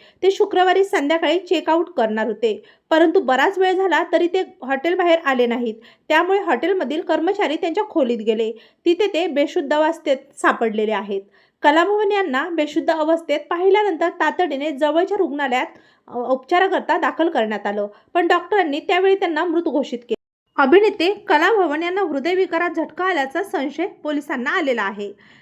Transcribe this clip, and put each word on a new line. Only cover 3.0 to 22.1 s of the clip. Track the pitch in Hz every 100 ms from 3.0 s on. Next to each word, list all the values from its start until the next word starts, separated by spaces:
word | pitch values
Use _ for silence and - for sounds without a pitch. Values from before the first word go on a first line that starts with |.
| 339 381
बराच | 254 254 320 359
वेळ | 370
झाला | 370 381 302 339
तरी | 330 339
ते | 381 277 -
हॉटेल | 254 269 330
बाहेर | 359 349 330
आले | 320 254 240
नाहीत. | 247 240 220 - _ -
त्यामुळे | 311 349 392
हॉटेलमधील | 349 240 330 381 254 311
कर्मचारी | 349 320 339 403 311 320
त्यांच्या | 349 330
खोलीत | 440 320 240 233
गेले. | 214 220 220 226 - _
तिथे | 339 349 403
ते | 320 349
बेशुद्ध | 285 294 359 277
अवस्थेत | 302 311 330 311 269 - -
सापडलेले | 320 220 226 214 214
आहेत. | 202 208 196 - _ _ _
कलाभवन | 302 311 370 415 415
यांना | 415 359 254 339
बेशुद्ध | 330 294 330 330
अवस्थेत | 320 302 330 330 294 -
पाहिल्यानंतर | 349 381 403 415 311 339
तातडीने | 359 311 302 349 269 302
जवळच्या | 269 302 320 370 403
रुग्णालयात, | 320 285 269 254 330 - _ _ -
अ, | 247
उपचाराकरता | 240 262 - 349 381 311 - 339
दाखल | 285 - 339
करण्यात | 277 214 208 202
आलं, | 208 208 - _
पण | 349 349
डॉक्टरांनी | 349 339 415 330 294
त्यावेळी | 311 359 381
त्यांना | 392 359 302
मृत | 359 320
घोषित | 339 269 - 240
केले. | - 220 _ _ _ -
अभिनेते | 269 370 427 415 339 415 -
कलाभवन | 302 359 440 339 302
यांना | 339 381
हृदयविकारात | 349